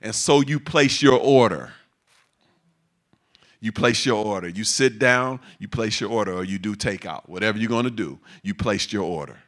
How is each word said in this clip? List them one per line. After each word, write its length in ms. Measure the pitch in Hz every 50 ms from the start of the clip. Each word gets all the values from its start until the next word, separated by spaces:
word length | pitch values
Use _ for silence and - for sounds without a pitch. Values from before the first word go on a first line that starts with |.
And 140 | - 110 110
so 280 | - - - 147 143
you 180 | 139 135 151 143
place 420 | - - - 156 143 135 - -
your 160 | 143 139 127 123
order. 540 | - 135 139 131 120 107 87 67 62 - - - _ _ _ _ _ _ _ _ _ _ _ _ _ _ _ _ _ _ _ _ _ _ _ _ _ _ _ _ _ _ _ _ _ _ _ _
You 140 | 110 113
place 340 | - - - 120 117 - -
your 180 | 131 117 107 107
order. 240 | 107 101 95 87 87
You 160 | 87 101 110
sit 340 | - - - 135 131 117 107
down, 420 | 131 123 123 123 127 131 131 127 - - - -
you 80 | 95
place 340 | - - 120 110 110 107 -
your 100 | 113 98
order, 220 | 117 110 104 95
or 120 | 90 90 92
you 140 | 92 98 95
do 180 | 90 107 104
takeout. 520 | 101 - 120 98 92 - 90 78 - - -
Whatever 300 | 87 92 104 110 104 107
you're 100 | 113 110
gonna 220 | 117 117 120 127
do, 300 | 117 110 98 73 69 - _ - - -
you 120 | - 196 101
placed 380 | - 175 117 104 95 - -
your 100 | - 101
order. 360 | 92 82 131 131 71 64 - - _